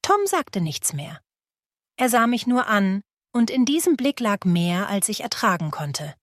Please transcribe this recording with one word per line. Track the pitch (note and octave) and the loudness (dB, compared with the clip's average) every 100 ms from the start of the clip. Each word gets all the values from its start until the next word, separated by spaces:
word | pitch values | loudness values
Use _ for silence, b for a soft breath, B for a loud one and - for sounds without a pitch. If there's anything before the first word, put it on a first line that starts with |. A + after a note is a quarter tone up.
Tom | - G4+ G4 | 2 2 2
sagte | F4+ - G3+ | -2 -2 -4
nichts | D#3+ C#3+ - | -4 -4 -6
mehr. | C#3+ D3+ - _ _ _ _ _ _ _ - | -6 -12 -16 _ _ _ _ _ _ _ -2
Er | B3+ | 2
sah | A#3 A#3 | 4 2
mich | A#3+ - | 0 0
nur | B3 - | 0 2
an, | G#3 G3 F#3+ - _ _ | 2 2 0 -6 _ _
und | A#3+ A3+ | 0 0
in | C4 | 2
diesem | B3 D4+ F4+ D4 | 2 2 2 2
Blick | C4 - | 0 0
lag | A3+ G3+ | -2 0
mehr, | F#3 F3 F3 F3 G3+ | 2 2 2 0 -2
als | G3+ - | -2 -2
ich | G#3+ | -4
ertragen | - - A3 F3+ D#3 | -6 0 0 0 -2
konnte. | - D3 C#3 D3 - | -6 -6 -6 -10 -14